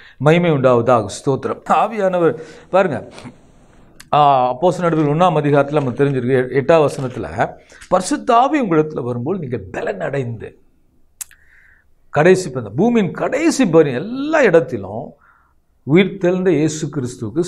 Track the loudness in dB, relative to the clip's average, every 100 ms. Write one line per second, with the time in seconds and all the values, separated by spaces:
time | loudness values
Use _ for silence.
0 | -20 -2 2 4 2 2 4 4 4 2
1 | 0 -6 -4 -2 -4 -8 0 0 0 0
2 | -2 2 0 0 -8 -20 -2 0 0 -2
3 | -10 -16 -20 -20 _ _ _ _ -20 -20
4 | -2 2 4 4 0 0 0 0 0 2
5 | 0 2 2 2 2 2 2 0 -2 0
6 | 0 0 0 0 0 0 4 4 4 0
7 | -8 -8 -8 -4 -4 -6 _ -20 -2 -2
8 | -2 -4 2 2 2 0 0 0 0 -4
9 | -6 -6 -4 -6 -6 -8 -8 -8 -8 -6
10 | -6 -6 -6 -8 -14 -18 _ _ _ _
11 | _ -18 -18 _ _ _ _ _ _ _
12 | _ 2 4 4 0 -8 -6 -2 0 2
13 | 0 -2 -4 -2 0 0 2 4 4 0
14 | -6 -6 -2 0 4 4 2 -4 -10 -12
15 | -14 -18 _ _ _ _ _ _ 0 2
16 | 2 0 -2 0 0 2 0 -2 -8 -6
17 | -8 -8 -6 -4